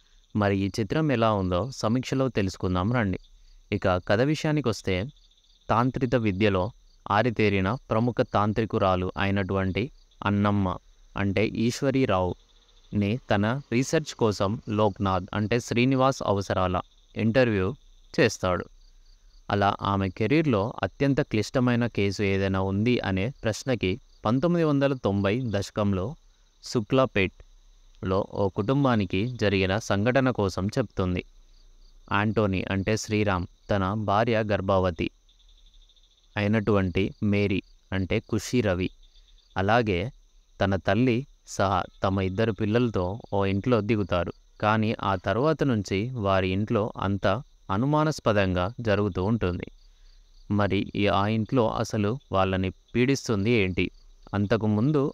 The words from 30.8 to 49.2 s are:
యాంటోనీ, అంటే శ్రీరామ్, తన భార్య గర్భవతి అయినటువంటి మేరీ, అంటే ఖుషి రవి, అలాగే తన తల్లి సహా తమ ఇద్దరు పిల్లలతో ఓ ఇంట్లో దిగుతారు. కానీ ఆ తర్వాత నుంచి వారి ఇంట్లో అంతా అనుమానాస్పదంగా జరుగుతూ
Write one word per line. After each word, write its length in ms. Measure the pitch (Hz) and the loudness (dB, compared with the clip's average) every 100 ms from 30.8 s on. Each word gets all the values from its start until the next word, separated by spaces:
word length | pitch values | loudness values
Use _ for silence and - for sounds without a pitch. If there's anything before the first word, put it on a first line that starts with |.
| 107 - 92 90 - - - - - - - - - | -4 -2 -2 -2 -6 -16 -20 -20 -20 -20 -20 -20 -4
యాంటోనీ, 520 | 101 107 110 104 92 - | -2 0 2 0 0 -2
అంటే 280 | 95 95 110 | -2 -2 -2
శ్రీరామ్, 500 | - 107 104 92 90 _ - | -2 0 0 -2 -4 _ -4
తన 180 | 101 92 110 | -2 0 -2
భార్య 340 | 104 101 120 110 | 0 0 2 0
గర్భవతి 680 | 104 98 95 95 92 82 - - _ _ _ _ - - - _ _ _ _ - | 0 0 2 2 2 0 -6 -8 _ _ _ _ -20 -20 -20 _ _ _ _ -4
అయినటువంటి 680 | 104 110 104 101 92 95 98 - | 0 0 2 2 2 0 -2 -2
మేరీ, 360 | 104 101 101 95 - - _ | -2 0 0 -2 -6 -14 _
అంటే 240 | 95 92 107 | -6 -2 -4
ఖుషి 380 | - 107 - 123 | -2 -4 -2 0
రవి, 280 | 104 90 92 - - - - - _ 95 | 0 0 -2 -6 -20 -20 -20 -20 _ -4
అలాగే 440 | 98 117 107 87 113 - _ _ _ - | 0 2 2 -2 -4 -10 _ _ _ -4
తన 160 | 98 98 | -2 0
తల్లి 420 | - 101 127 117 139 _ - | 0 2 2 0 -4 _ -10
సహా 300 | - 98 92 - - | -2 0 0 -2 -4
తమ 220 | 101 98 | -2 0
ఇద్దరు 320 | 92 95 113 | 0 0 -2
పిల్లలతో 520 | 104 104 117 123 104 90 107 - | 0 0 0 0 0 -4 -6 -4
ఓ 120 | 98 | -2
ఇంట్లో 340 | 98 98 127 117 | 0 0 2 2
దిగుతారు. 520 | 104 110 95 90 85 - _ - | 2 0 0 -2 -4 -8 _ -4
కానీ 300 | 104 110 107 - | 0 2 0 -2
ఆ 140 | 98 95 | -2 -2
తర్వాత 440 | 101 101 151 156 | -2 0 0 0
నుంచి 360 | 147 113 92 95 120 127 | 0 0 -2 -2 -2 -2
వారి 320 | 98 95 92 | 0 2 2
ఇంట్లో 320 | 95 107 113 110 - | 0 0 0 -2 -4
అంతా 340 | 98 101 101 107 - - - | -4 0 0 -2 -4 -16 -6
అనుమానాస్పదంగా 960 | 98 135 151 156 - 123 104 95 90 90 120 | -2 0 2 0 0 0 2 2 0 -2 -4
జరుగుతూ 420 | 113 101 104 92 | 0 0 0 -2